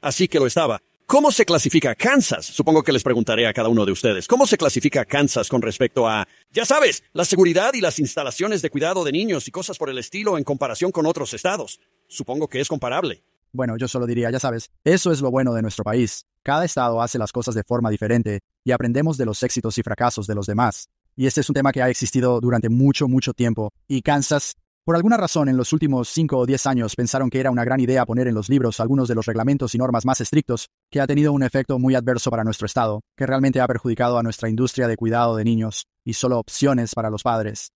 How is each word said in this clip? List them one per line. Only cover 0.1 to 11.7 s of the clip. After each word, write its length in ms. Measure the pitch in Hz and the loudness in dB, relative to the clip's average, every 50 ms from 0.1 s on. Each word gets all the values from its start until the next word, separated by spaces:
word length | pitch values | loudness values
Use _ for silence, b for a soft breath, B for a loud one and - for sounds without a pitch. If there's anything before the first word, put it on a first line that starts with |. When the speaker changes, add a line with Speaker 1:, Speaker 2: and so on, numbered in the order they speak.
| 127 - 135 - | 0 0 0 2
Speaker 1:
que 120 | - 156 | 4 2
lo 80 | 135 123 | 2 4
estaba. 340 | - - 160 135 113 101 _ _ _ _ _ | 2 2 2 2 0 -4 _ _ _ _ _
¿Cómo 260 | _ - 277 294 294 | _ 4 6 6 6
se 140 | 220 - 220 | 4 4 2
clasifica 500 | - 170 156 - 151 - 165 - 131 113 | 4 4 2 2 2 2 2 2 2 -2
Kansas? 500 | _ - 233 277 277 202 - - 87 - | _ 0 2 4 4 2 2 -2 -4 -6
Supongo 380 | - - - - - 160 156 - | -10 -4 -2 2 4 4 4 4
que 80 | - | 4
les 120 | 143 131 - | 0 0 2
preguntaré 420 | 135 120 120 113 - 113 110 117 113 | 2 0 0 2 0 0 2 2 0
a 60 | 104 | 0
cada 140 | - 113 113 | 0 0 2
uno 180 | 117 113 104 | 2 2 2
de 60 | 98 | 2
ustedes. 360 | 95 - - 120 104 92 - - | 0 0 0 0 0 0 2 2
¿Cómo 180 | 240 247 277 | 4 4 4
se 120 | 226 - - | 4 4 2
clasifica 460 | 165 143 - 127 - 147 - 139 117 | 2 0 0 2 0 0 0 0 -2
Kansas 460 | _ - 143 143 139 - - 135 - | _ 0 0 2 2 0 -2 -2 0
con 120 | - 127 | -2 -2
respecto 460 | 113 110 101 - 131 120 _ 131 120 113 | -2 -2 -2 0 -2 0 _ 0 0 2
a, 200 | 110 107 95 b b b b b | 2 0 -2 b b b b b
ya 120 | _ 202 226 | _ -4 0
sabes, 400 | - 269 302 294 190 - - _ _ | 2 4 4 4 2 2 -2 _ _
la 140 | _ - 175 | _ -4 0
seguridad 480 | - 190 180 185 175 165 175 202 240 277 | 0 4 4 4 6 6 2 2 2 0
y 80 | 247 | 0
las 180 | 190 165 - - | -2 -2 0 -2
instalaciones 640 | 151 123 - 160 147 131 - - 170 214 214 185 | -4 -4 -4 -4 -6 -6 -4 -4 -4 -2 -2 -2
de 80 | - 151 | -4 -4
cuidado 340 | - 143 139 165 190 185 175 | -4 -2 -2 0 0 -2 -2
de 80 | 143 | -2
niños 360 | 139 160 208 226 185 143 113 - | -2 -2 -2 -2 -2 -4 -4 -8
y 40 | |
cosas 260 | - 180 185 - 190 - | -10 -10 -8 -8 -8 -8
por 120 | 160 135 | -6 -6
el 80 | 131 127 | -6 -8
estilo 400 | 117 - - 196 214 208 190 160 | -10 -10 -10 -4 -2 -2 -2 -2
en 60 | 135 | -2
comparación 480 | - 143 131 139 127 113 - 170 185 | -4 -4 -4 -4 -6 -4 -2 -4 -2
con 140 | 185 170 156 | 0 0 0
otros 280 | 156 170 151 143 - - | 0 0 -2 -4 -8 -8
estados? 460 | 104 - 180 196 175 131 98 | -8 -6 -6 -6 -6 -8 -10